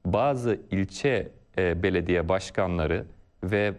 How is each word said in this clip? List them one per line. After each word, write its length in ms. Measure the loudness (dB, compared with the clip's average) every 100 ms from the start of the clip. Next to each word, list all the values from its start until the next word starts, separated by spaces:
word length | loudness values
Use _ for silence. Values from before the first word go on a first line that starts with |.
| -2
bazı 520 | 0 2 0 0 -2 -2
ilçe, 580 | -2 -2 -2 0 0 -2 -10 -8 -2
e, 240 | 0 2
belediye 460 | 2 2 2 2 2
başkanları 760 | 0 -2 -2 0 0 0 -2 -4 -16 -20 _
ve 280 | -2 0 0